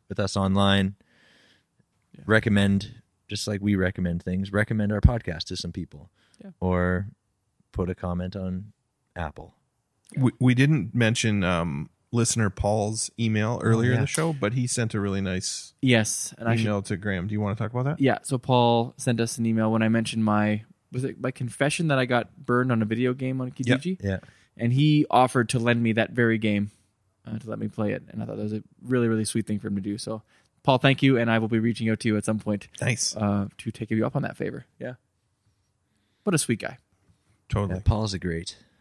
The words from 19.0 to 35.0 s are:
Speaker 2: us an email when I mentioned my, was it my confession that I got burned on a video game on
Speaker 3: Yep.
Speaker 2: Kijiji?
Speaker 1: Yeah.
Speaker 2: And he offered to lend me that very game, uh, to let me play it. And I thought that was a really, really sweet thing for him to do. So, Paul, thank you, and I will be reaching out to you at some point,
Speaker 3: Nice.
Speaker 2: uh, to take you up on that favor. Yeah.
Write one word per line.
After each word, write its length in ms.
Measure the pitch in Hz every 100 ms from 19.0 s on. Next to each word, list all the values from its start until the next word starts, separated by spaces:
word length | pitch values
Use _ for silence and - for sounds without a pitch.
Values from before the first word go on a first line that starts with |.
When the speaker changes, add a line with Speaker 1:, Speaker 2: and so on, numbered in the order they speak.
| 131 117
Speaker 2:
us 160 | 113 -
an 80 | 113
email 260 | 113 110
when 100 | 113
I 60 | 110
mentioned 380 | 113 113 113 107
my, 380 | 104 104 107 - _ _
was 140 | 127 131
it 160 | -
my 100 | 131
confession 560 | - 120 - 139 - 160
that 120 | 135
I 60 | 127
got 300 | 120 107 - -
burned 240 | 123 127
on 120 | 113
a 40 | 107
video 280 | 113 127
game 260 | 131 131 131
on 140 | 127 -
Speaker 3:
Yep. 240 | 120 131
Speaker 2:
Kijiji? 240 | 180 190
Speaker 1:
Yeah. 140 | 98 92 - _ _ -
Speaker 2:
And 160 | 120
he 320 | 131 151 151 147
offered 380 | 117 127 127 113
to 100 | 127
lend 220 | 117 117
me 120 | 117
that 180 | 113 -
very 260 | 123 117 113
game, 340 | 110 101 101 _ _ _ _ _ 110
uh, 140 | 113
to 100 | 113
let 100 | 110
me 100 | 107
play 240 | 110 104
it. 100 | 101 -
And 120 | 110
I 40 | 113
thought 100 | 107
that 80 |
was 80 | 107
a 120 | 107 - _
really, 240 | 123 127 117
really 160 | 110
sweet 240 | 107 117 104
thing 120 | 104
for 80 | 104
him 60 | 98
to 60 |
do. 160 | 101 104
So, 240 | 104 110 _ _ _ _
Paul, 160 | - 127
thank 220 | 139 131
you, 160 | 135 123
and 140 | 113
I 80 | 113
will 80 | 110
be 120 | 113
reaching 300 | 117 110 110
out 120 | 110
to 80 | 117
you 80 | 107
at 80 | 110
some 140 | 110
point, 280 | - 104 - -
Speaker 3:
Nice. 340 | - 113 - 110
Speaker 2:
uh, 320 | 104 101 98 -
to 120 | 117
take 180 | - 110
you 160 | 110 120
up 120 | 139
on 60 |
that 120 | - -
favor. 300 | 101 - - _
Yeah. 160 | 123 127